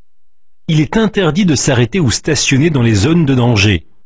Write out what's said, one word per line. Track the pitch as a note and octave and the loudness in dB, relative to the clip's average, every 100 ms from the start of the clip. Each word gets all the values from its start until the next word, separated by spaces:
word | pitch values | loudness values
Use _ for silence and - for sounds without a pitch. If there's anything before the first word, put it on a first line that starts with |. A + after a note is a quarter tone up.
| - - - - - - - | -20 -20 -20 -20 -20 -14 -4
Il | D#3 | -2
est | D3 A3+ | 0 0
interdit | A3 G#3 F3 D#3 F#3+ | -2 0 -2 0 0
de | C3+ | 0
s'arrêter | - B2 - G3 | 0 0 0 0
ou | C3+ | -2
stationner | - - D3 - C3 E3 | -2 -2 -2 0 0 2
dans | C#3+ | 2
les | A#2 G#2 | 0 2
zones | C3 E3+ C#3+ | 2 2 2
de | C3 | 2
danger, | A#2+ A2 G#2 F2+ - - | 2 2 2 0 -4 -20